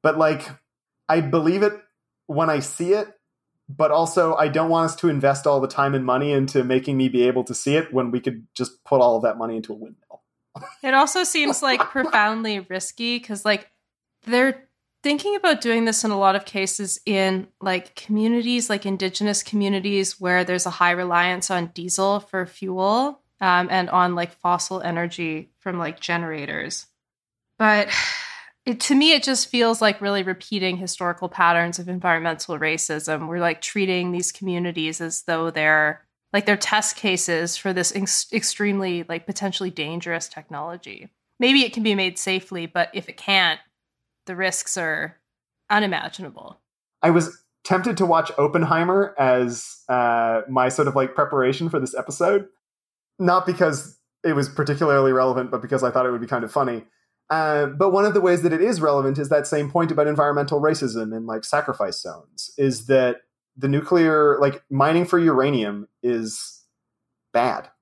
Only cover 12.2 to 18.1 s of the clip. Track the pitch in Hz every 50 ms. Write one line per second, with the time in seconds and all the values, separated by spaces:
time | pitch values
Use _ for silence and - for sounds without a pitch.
12.2 | 208 214 220 226 220 220 208 196 185 _ 185 185 - - - - 233 233 240 240
13.2 | 240 - 208 202 - 220 208 202 - _ _ _ _ _ _ _ _ _ _ _
14.2 | _ 220 240 247 254 269 262 262 - _ _ _ _ _ _ _ - 285 294 294
15.2 | 294 403 415 392 392 349 302 - - 233 226 226 226 226 220 - - 214 208 196
16.2 | 196 190 190 196 196 - - 202 190 190 - - 202 185 - - _ 214 202 190
17.2 | 190 190 190 185 190 _ _ _ 190 196 185 180 180 - _ - - -